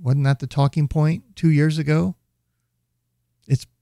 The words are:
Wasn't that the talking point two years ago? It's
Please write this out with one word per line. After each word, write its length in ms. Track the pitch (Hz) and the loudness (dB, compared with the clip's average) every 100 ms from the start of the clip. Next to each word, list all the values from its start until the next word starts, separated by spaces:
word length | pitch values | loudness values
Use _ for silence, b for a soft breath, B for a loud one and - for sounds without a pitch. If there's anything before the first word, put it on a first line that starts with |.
Wasn't 220 | 131 139 | -2 0
that 160 | 139 139 | 0 -2
the 80 | 131 | -4
talking 400 | 139 139 160 147 | 0 0 0 -2
point 360 | 156 151 165 - - | 0 0 -2 -8 -2
two 140 | 165 | 2
years 280 | 147 156 156 | 4 2 0
ago? 380 | 147 156 185 - _ _ _ _ _ _ _ _ _ _ _ _ - | -2 0 -2 -6 _ _ _ _ _ _ _ _ _ _ _ _ -4
It's 180 | 135 - _ | -4 -4 _